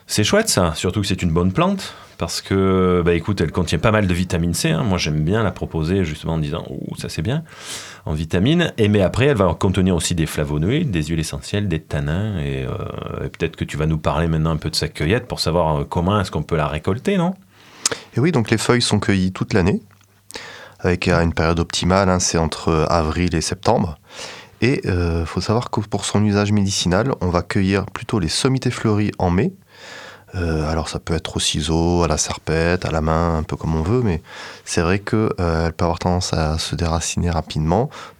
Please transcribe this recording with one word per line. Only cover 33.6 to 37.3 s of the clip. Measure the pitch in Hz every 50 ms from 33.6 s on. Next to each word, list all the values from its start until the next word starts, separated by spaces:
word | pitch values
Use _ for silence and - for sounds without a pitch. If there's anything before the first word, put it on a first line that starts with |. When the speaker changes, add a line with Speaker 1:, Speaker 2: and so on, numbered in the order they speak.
| - 78 80
Speaker 2:
on | 80
veut, | 78 90 117 127
mais | 123 104 82 76 - - - - - - - - -
c'est | - - -
vrai | 85 82 95 104
que, | 98 - - 107 110 - - -
euh, | 90 85 82 82 82
elle | 82
peut | 82 - 90
avoir | 85 85 -
tendance | - 92 90 90 - -
à | - 82 80 76 78
se | 80 - - -
déraciner | 78 87 80 80 82 - - - 87 85 87